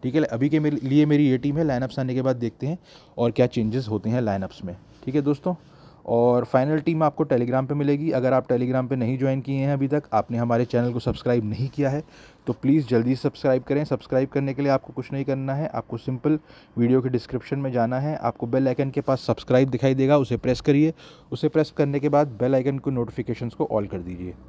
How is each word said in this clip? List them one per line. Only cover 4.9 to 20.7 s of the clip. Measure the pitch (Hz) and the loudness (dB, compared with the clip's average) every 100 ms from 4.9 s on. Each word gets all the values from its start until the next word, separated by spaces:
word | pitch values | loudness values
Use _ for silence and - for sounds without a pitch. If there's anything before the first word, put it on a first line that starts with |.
| - | -14
ठीक | - 147 | -4 -2
है | |
दोस्तों, | 143 143 185 175 - - - - - | 0 0 -2 -6 -10 -20 -20 -14 -2
और | 117 120 123 120 | 2 4 4 2
फाइनल | 131 135 156 | 0 2 0
टीम | 143 160 | 0 2
आपको | 151 - 151 | 2 0 0
Telegram | 123 123 131 131 | 0 0 0 -2
पे | |
मिलेगी। | 147 143 143 160 | -2 0 0 0
अगर | 131 127 | 0 2
आप | 127 127 | 2 2
Telegram | 123 127 127 127 | 0 0 -2 -2
पे | 131 | -2
नहीं | 117 131 | -2 0
ज्वाइन | 135 135 | -2 -2
किए | 131 139 | -2 -2
हैं | 139 | 0
अभी | 139 135 | 0 0
तक, | 147 - | -2 0
आपने | 110 - 117 | -2 0 -2
हमारे | 120 117 123 | 0 0 2
चैनल | 120 123 | 0 0
को | 120 | -2
सब्सक्राइब | 123 - 127 123 104 | -4 -4 0 0 0
नहीं | 104 131 | -4 -6
किया | - 139 | -2 -2
है | 143 - - - - - | -2 -8 -16 -20 -12 -8
तो | |
प्लीज़ | - 135 156 120 | -2 2 2 4
जल्दी | 120 120 131 | 2 2 0
सब्सक्राइब | 143 - 143 127 | -2 -2 0 0
करें। | 127 139 151 | 0 -2 -2
सब्सक्राइब | 131 - 131 139 | -4 -2 -2 0
करने | 139 139 | -2 -4
के | 131 | -2
लिए | 143 | 0
आपको | 135 - | 0 -2
कुछ | - 127 | -10 -8
नहीं | 139 139 | -6 -4
करना | 135 135 | -4 -4
है, | 139 160 | -4 -4
आपको | 113 - 117 | -6 -8 -8
सिंपल | - 127 147 156 - - - - | -6 -2 0 -2 -4 -20 -10 0
वीडियो | 120 131 | 2 2
के | 127 | 2
डिस्क्रिप्शन | 123 - 127 - 139 | -2 -4 -8 -6 -6
में | 135 | -2
जाना | 123 117 127 | 0 0 0
है, | 147 156 | -4 -4
आपको | 120 - 120 | -4 -4 -2
बेल | 131 131 | 0 0
आइकन | 123 135 | 0 -2
के | 143 | -2
पास | 139 135 | -2 -2
सब्सक्राइब | - 117 - 127 135 | 0 -2 2 4 4
दिखाई | 123 135 131 | 2 2 2
देगा, | 135 147 | 4 4
उसे | 131 117 | 2 -2
प्रेस | 127 123 | -2 0
करिए। | - | 2